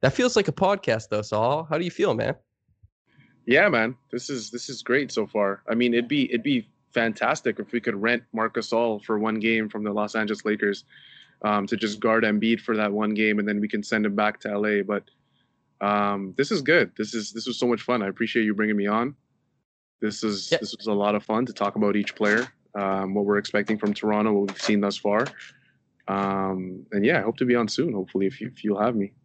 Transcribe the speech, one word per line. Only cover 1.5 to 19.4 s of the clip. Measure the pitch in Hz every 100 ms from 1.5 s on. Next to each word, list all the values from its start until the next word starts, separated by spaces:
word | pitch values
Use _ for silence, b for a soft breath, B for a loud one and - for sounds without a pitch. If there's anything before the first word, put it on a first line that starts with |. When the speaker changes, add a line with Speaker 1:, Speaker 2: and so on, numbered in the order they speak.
| 147 160
Speaker 1:
How | 156
do |
you | 180
feel, | - 403
man? | 117 - 175 _ _ _ _ - _ _ b b b -
Speaker 2:
Yeah, | 139 202
man. | 131 110 131 _
This | 123 123
is, | 135 104
this | 117 -
is | 127
great | - 143 135
so | - 104
far. | 110 101 98 -
I | 117
mean, | 123
it'd | 117 120
be, | 147 127
it'd | 120
be | 127 131 110 _ _
fantastic | - 113 107 113 151 - 107
if | 101
we | 120
could | 110 104
rent | 110 120 123
Marc | 113 110 120
Gasol | 107 113 117 107
for | - 107
one | 110 110
game | 110 113 107
from | 107
the | 104
Los | 104 104 110
Angeles | 107 104
Lakers, | 107 107 101 98 - B B B B B
um, | 107 104 101
to | 110
just | 110 107
guard | 113 113
Embiid | 110 107 113 113
for | - 110
that | 107
one | 104 107
game, | 107 107 107
and | 104
then | 104
we | 104
can | 104
send | 104 110 107
him | 101
back | 107 104
to | 107
L | 104 107
A. | 104
But, | 98 101 - _ _ _ _ _ _ _
um, | 101 104 101 101 98 90
this | 143
is | 202
good. | 135 165 101 -
This | 107 117
is, | 104
this | 110 117
was | 117
so | 123
much | 113
fun. | - 120
I | 98
appreciate | 92 117 123
you | 110
bringing | 104 107 107
me | 101
on. | 107 123 143 _ _